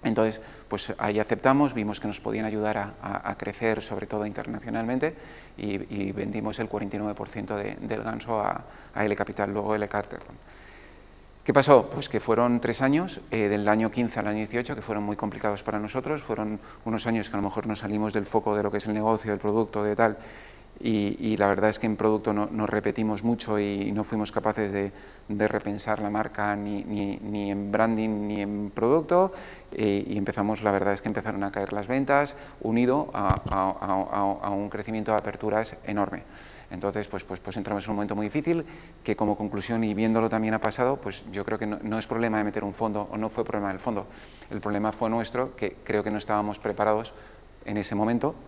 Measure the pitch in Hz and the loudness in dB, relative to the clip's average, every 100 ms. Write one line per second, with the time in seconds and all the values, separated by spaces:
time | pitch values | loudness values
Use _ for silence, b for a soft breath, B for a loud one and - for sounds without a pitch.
0 | - 110 110 107 B B B 101 - 110 | 0 4 2 2 B B B -6 -4 -2
1 | 107 104 107 104 131 135 143 120 104 104 | 0 0 2 4 6 6 4 2 -2 -2
2 | 107 101 110 110 110 107 107 107 101 - | -4 -6 -4 -4 -2 0 0 0 -2 -6
3 | 95 101 101 101 - 101 113 110 - 101 | -6 -4 -4 -4 -6 -2 0 0 -2 -6
4 | 104 107 104 98 110 110 113 113 113 127 | -4 -4 -4 -4 -6 -6 -4 -2 0 0
5 | 151 165 B B B - 104 98 - 101 | 0 -4 B B B -8 -4 -4 -4 -4
6 | 98 98 104 107 110 104 110 104 101 104 | -4 -2 -4 -2 -4 -4 -4 -4 -4 -4
7 | 107 104 107 110 104 107 101 101 113 110 | -4 -4 -8 -8 -4 -4 -4 -6 -6 -4
8 | 113 113 117 110 104 - - B B - | -4 -6 -2 0 2 0 -6 B B 0
9 | 107 101 101 104 101 104 101 107 104 104 | 2 2 0 0 0 0 0 0 0 -2
10 | 101 - - - - B B B B B | -4 -10 -14 -18 -20 B B B B B
11 | B B B - - 143 139 135 101 123 | B B B -14 4 6 10 10 8 -4
12 | - 110 - 113 120 120 117 113 135 147 | -2 -2 2 4 4 4 2 0 4 2
13 | 185 - - 113 104 104 104 107 113 113 | 0 -6 -4 0 2 2 4 4 4 2
14 | 117 113 104 107 104 120 123 135 107 107 | 0 0 -2 -2 -2 -4 -4 -6 -4 -2
15 | 104 104 107 95 107 101 - 107 104 131 | -2 -2 -4 -2 -2 -2 -2 -4 -2 -4
16 | 135 151 - 110 107 107 B B - 110 | -4 -4 -4 -4 -2 -6 B B -4 -2
17 | 120 113 101 101 98 110 107 107 104 104 | 0 0 0 -2 -2 -2 -4 -4 -2 0
18 | 107 104 98 113 107 104 101 104 107 107 | 0 0 2 2 4 2 2 0 -2 0
19 | 107 110 110 101 104 107 110 107 104 104 | 2 2 2 -2 2 2 2 0 0 4
20 | 113 104 B B B B B - 117 110 | 4 2 B B B B B -6 0 2
21 | 101 - 110 104 101 98 107 107 117 107 | 2 0 0 4 4 6 4 4 0 2
22 | 107 107 107 104 104 110 107 107 104 101 | 4 4 2 0 0 0 0 2 0 0
23 | 110 104 113 117 - 104 101 101 101 104 | 0 0 0 0 0 0 0 0 -2 -2
24 | 107 110 104 - 110 107 104 101 98 B | -2 -2 0 0 0 2 0 0 -2 B
25 | B B B 104 107 107 104 104 - 107 | B B B 2 2 2 -2 -4 -2 -2
26 | 104 104 107 - 104 104 101 101 - 104 | 0 -2 -2 -2 -2 0 -2 -4 -4 -2
27 | 101 95 107 104 101 101 101 104 113 110 | -2 -4 -4 -2 0 0 0 4 4 4
28 | 110 104 104 104 101 104 104 - 113 156 | 2 0 -2 -2 -2 -2 -4 0 4 4
29 | 156 175 190 190 B B B - 107 101 | 4 4 4 0 B B B 0 2 2
30 | - 104 98 104 104 107 107 98 98 101 | 0 -2 -2 0 0 2 2 4 2 0
31 | 117 107 107 101 101 98 98 104 101 131 | -2 -4 -4 -2 -2 -2 -4 -4 -2 -2
32 | 139 143 143 - B B 110 113 123 135 | 2 2 2 -4 B B 0 6 6 6
33 | 147 - 101 92 - 98 95 95 98 95 | 2 -2 2 2 2 2 2 0 0 0
34 | 95 101 98 101 95 101 104 104 104 110 | 0 2 2 0 -2 -2 -4 -6 -4 -4
35 | 104 107 104 101 107 104 113 - - 104 | 2 2 2 -4 0 0 -2 -6 -4 0
36 | 95 95 - B B B B 92 101 101 | 0 -2 -12 B B B B -4 -2 -2
37 | 104 98 - 92 - 95 98 101 101 104 | -4 -6 -8 -10 -8 -8 -4 -4 -2 -4
38 | 104 104 107 151 151 170 156 B B B | -2 -2 -2 -2 0 -2 -2 B B B
39 | - 107 107 104 107 101 95 117 113 104 | -4 0 0 0 -2 -4 -2 0 2 2
40 | 113 113 113 110 110 110 110 104 123 139 | 4 4 4 2 0 0 0 2 2 2
41 | 104 95 - 98 98 107 107 104 110 110 | -4 -8 -8 -6 -4 -2 -2 -4 -2 -4
42 | 107 113 117 110 104 101 101 98 113 104 | -2 0 2 2 0 -2 -4 -2 -2 -2
43 | 101 107 110 - 113 107 101 95 123 107 | -4 -4 -4 -2 -2 -2 -2 -4 -2 -4
44 | 90 B B B B 110 104 101 107 104 | -4 B B B B -6 -2 0 0 0
45 | 113 113 110 123 127 - 101 - - 107 | 0 0 0 -2 -2 -2 -6 -6 -2 0
46 | 104 107 - 107 104 101 110 101 107 107 | 0 -2 0 0 0 -2 -4 2 4 4
47 | 117 - B B B - - 104 98 101 | 0 -12 B B B -16 -4 -4 -2 0
48 | 107 117 143 170 | 2 2 0 -4